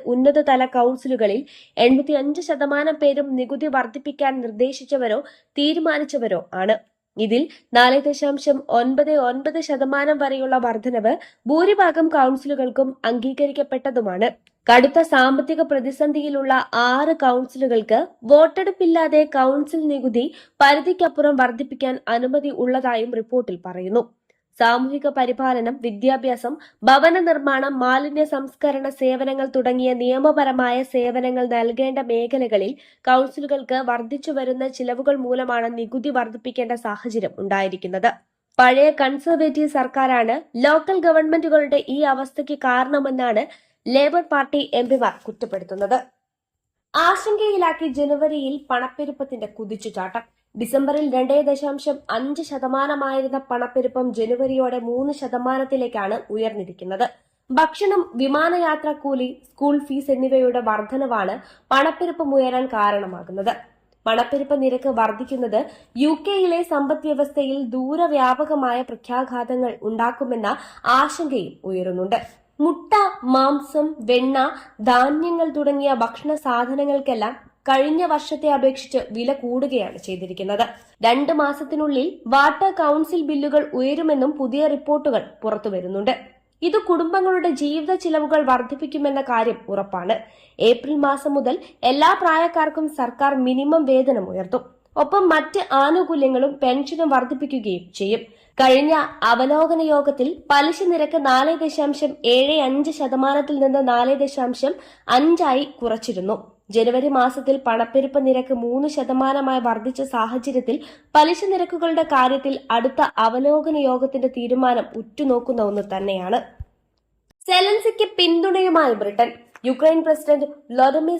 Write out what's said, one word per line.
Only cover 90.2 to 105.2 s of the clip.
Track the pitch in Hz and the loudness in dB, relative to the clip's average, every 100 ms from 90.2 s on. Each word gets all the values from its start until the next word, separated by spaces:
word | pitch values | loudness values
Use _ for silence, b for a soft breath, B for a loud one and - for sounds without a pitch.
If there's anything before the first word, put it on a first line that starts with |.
| - B B B | -6 B B B
ഏപ്രിൽ | 226 240 269 294 277 | 2 2 -2 -2 0
മാസം | 277 294 | 0 -2
മുതൽ | 277 240 294 B B | -2 -2 -4 B B
എല്ലാ | 247 277 320 381 | -2 2 2 4
പ്രായക്കാർക്കും | 359 320 339 339 311 311 311 294 | 2 2 2 0 -2 -2 -4 -4
സർക്കാർ | 247 - 277 269 | -6 0 0 2
മിനിമം | 254 262 285 320 269 | 0 0 2 2 4
വേതനം | 262 262 240 185 | 4 4 0 -2
ഉയർത്തും. | 185 180 254 - _ _ - | -6 -6 -6 -8 _ _ -2
ഒപ്പം | 285 403 370 | 2 4 4
മറ്റ് | 311 302 392 - | 4 0 -4 0
ആനുകൂല്യങ്ങളും | 269 285 349 359 320 269 254 277 277 | 2 4 2 0 0 2 2 0 0
പെൻഷനും | 262 262 277 320 320 | -2 0 -4 -2 0
വർദ്ധിപ്പിക്കുകയും | 269 247 262 285 262 214 180 - | 2 0 -4 -6 -6 -4 -6 -8
ചെയ്യും. | - 196 226 - b b b | -6 -4 -4 -6 b b b
കഴിഞ്ഞ | 262 262 302 311 - - | 6 6 4 2 0 -2
അവലോകന | 220 233 262 302 320 330 | 0 2 2 2 2 2
യോഗത്തിൽ | 311 294 285 277 254 - - | 2 2 2 0 -2 -4 0
പലിശ | 285 302 320 | 2 2 0
നിരക്ക് | 370 339 302 320 277 | 0 0 0 0 2
നാല് | 254 294 330 | 4 2 0
ദശാംശം | 311 302 294 285 294 - 233 | -2 -2 -2 -2 -4 -2 2
ഏഴ് | 247 277 311 | 2 4 2
അഞ്ച് | 262 277 294 | 0 0 -2
ശതമാനത്തിൽ | 311 269 262 269 285 285 285 | -4 -2 0 0 0 0 0
നിന്ന് | 269 277 254 | 2 2 2
നാല് | 240 247 269 | 2 2 0
ദശാംശം | 277 277 247 240 269 359 B B B | -2 -2 -4 -2 -4 -4 B B B
അഞ്ചായി | 247 | 2